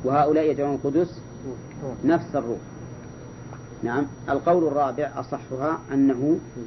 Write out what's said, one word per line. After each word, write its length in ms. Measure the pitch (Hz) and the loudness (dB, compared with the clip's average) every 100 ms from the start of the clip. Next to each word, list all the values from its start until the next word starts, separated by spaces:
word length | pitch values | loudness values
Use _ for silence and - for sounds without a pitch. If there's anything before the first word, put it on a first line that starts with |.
وهؤلاء 480 | 127 143 147 156 156 | 4 4 6 6 4
يجعلون 240 | 135 143 135 | 2 0 0
القدس 460 | 139 143 175 - - - 135 120 - - 139 117 127 | 2 2 0 -4 -14 -12 -10 -10 -12 -10 -8 0 4
نفس 300 | 170 - 143 | 4 2 -2
الروح. 240 | 117 113 - - - - - - - - - - - - | -2 -4 -6 -14 -14 -12 -14 -14 -14 -14 -14 -14 -14 -6
نعم. 220 | 117 127 139 - - | -2 0 -2 -6 -2
القول 380 | 139 151 175 156 | 0 4 4 4
الرابع 440 | 139 139 127 147 135 | 2 0 0 -4 -4
أصحها 640 | 127 135 - 127 143 165 - | -6 -8 -6 -4 -2 -2 -2
أنه 460 | 139 135 123 143 170 - 123 | 4 6 6 2 2 0 -10